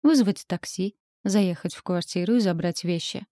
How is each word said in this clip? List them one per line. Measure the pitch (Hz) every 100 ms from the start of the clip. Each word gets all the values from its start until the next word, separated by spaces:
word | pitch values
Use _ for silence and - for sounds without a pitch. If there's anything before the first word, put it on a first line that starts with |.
Вызвать | 294 302 202 - -
такси, | 175 - - 190 _ _ _
заехать | 196 202 190 165 170 -
в |
квартиру | - 180 175 175 175 240
и |
забрать | 196 170 175 165
вещи. | 170 170 - - 202